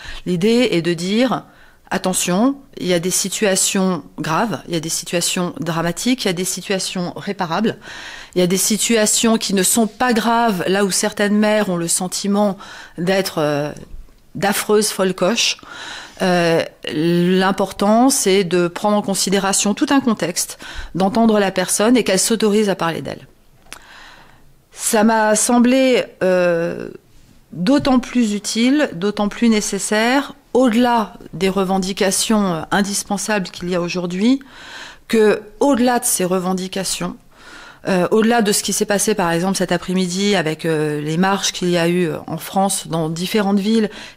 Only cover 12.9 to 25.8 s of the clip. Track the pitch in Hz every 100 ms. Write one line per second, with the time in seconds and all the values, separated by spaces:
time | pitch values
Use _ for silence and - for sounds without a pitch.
12.9 | - 175 190 185 - 151 147 147 - -
13.9 | - - - _ - 196 208 - 208 208
14.9 | - 190 180 180 226 - - - - -
15.9 | - - - 190 175 170 165 - - -
16.9 | 143 165 175 175 185 190 196 196 - 202
17.9 | 220 262 262 196 190 185 180 175 170 208
18.9 | 208 196 190 - 196 190 196 202 202 302
19.9 | 277 247 208 165 180 - - - - -
20.9 | 165 190 233 226 214 190 185 180 - 214
21.9 | 247 208 185 - 226 214 208 208 185 165
22.9 | 156 135 - - _ _ _ - - -
23.9 | - - - - - - _ _ - -
24.9 | 220 220 226 214 214 - 247 240 262